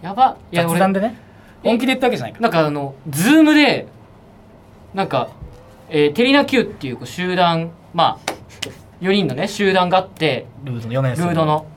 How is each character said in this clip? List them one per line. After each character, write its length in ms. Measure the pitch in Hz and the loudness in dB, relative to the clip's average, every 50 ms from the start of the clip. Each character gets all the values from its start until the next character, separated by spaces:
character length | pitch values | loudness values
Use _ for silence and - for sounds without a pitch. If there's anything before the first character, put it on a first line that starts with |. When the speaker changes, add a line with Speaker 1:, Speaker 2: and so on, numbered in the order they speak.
Speaker 1:
や 120 | - 170 196 | -12 -10 0
ば。 240 | 196 196 190 - - - - | 2 2 2 2 -2 -16 -6
い 40 | - | -2
や、 80 | 170 170 | -2 0
俺 100 | 170 175 | 0 2
Speaker 2:
雑 60 | 180 | 2
談 140 | 190 190 196 | 2 2 2
で 80 | 190 | 0
ね。 160 | 196 240 - - - - - - - - - - - | -2 -4 -6 -8 -20 -20 -20 -20 -20 -20 -20 -6 -2
Speaker 1:
え、 60 | 196 | 0
Speaker 2:
本 100 | 226 240 | 0 2
気 20 | |
で 60 | 262 254 | 2 2
言 80 | 262 254 | 2 2
っ 20 | |
た 80 | 262 247 | 0 0
わ 40 | |
け 60 | 247 160 | 0 -2
じ 60 | 127 | -6
ゃ 20 | |
な 40 | 110 | -10
い 40 | - | -8
か 40 | - | -2
ら。 40 | 220 | -2
Speaker 1:
な 40 | 220 | 0
ん 20 | |
か 140 | 170 165 156 151 | 2 2 2 2
あ 40 | |
の、 220 | 147 147 143 139 139 - - 160 | 0 -4 -6 -8 -10 -14 -14 -8
Zoom 440 | 139 143 175 233 294 320 320 302 302 | -4 0 4 6 6 6 6 6 6
で、 320 | 294 294 262 165 123 - - - - - - - - - - - - - - - - - - - - - - - | 4 4 4 2 0 -4 -10 -18 -20 -20 -20 -20 -20 -20 -20 -20 -20 -20 -20 -20 -20 -20 -20 -20 -20 -20 -14 -6
な 100 | 190 196 | -6 -6
ん 40 | - | -4
か、 220 | - 131 120 - - - - - - - - - - - - - | -2 -4 -4 -4 -10 -18 -20 -20 -20 -20 -20 -20 -20 -20 -20 -6
え 160 | 170 151 147 | 0 2 2
ー、 80 | 147 147 | 2 2
テ 100 | 220 240 | 2 2
リ 100 | 262 269 | 4 4
ナ 120 | 294 285 | 2 2
Q 160 | 277 269 247 | 2 0 0
っ 20 | 202 | 0
て 220 | - - - - 131 | -2 -6 -12 -10 -10
い 40 | |
う 60 | 123 117 | -10 -10
こ 40 | 131 | -12
う 40 | 120 | -14
集 280 | - - 180 180 185 | -10 -8 -6 -4 0
団、 360 | 180 180 170 165 165 165 165 165 - - - - | 2 2 2 2 0 -4 -6 -10 -18 -20 -12 -2
ま 260 | 175 160 123 98 - - | 0 0 0 0 -4 -10
あ、 60 | - - - - - - - - - - - - - - - | -12 -12 -12 -16 -20 -16 -16 -16 -16 -16 -20 -20 -20 -18 -8
四 120 | 170 185 196 | -4 -2 0
人 140 | 208 185 147 | 0 0 -2
の 80 | 127 | -4
ね、 120 | 135 175 202 | -4 -6 -8
集 260 | - - 208 190 185 | -4 -2 -2 0 2
団 160 | 185 180 180 | 2 0 2
が 80 | 185 185 | 2 0
あ 40 | |
っ 60 | 185 - | 0 -2
て、 360 | - - 160 151 127 113 - - - - 139 | -8 -4 -2 -2 -2 -4 -8 -12 -20 -18 -12
Speaker 2:
ル 100 | 139 123 | -10 -10
ー 80 | 117 | -10
ド 60 | 113 113 | -10 -6
の 60 | 120 | -4
四 100 | 135 135 | -2 -2
年 120 | 131 123 | -2 -2
生。 80 | 156 175 | -2 -4
Speaker 1:
ル 60 | 175 | -2
ー 20 | 170 | 0
ド 120 | 165 160 | 0 0
の。 200 | 156 151 156 156 - - | 0 0 -2 -4 -8 -20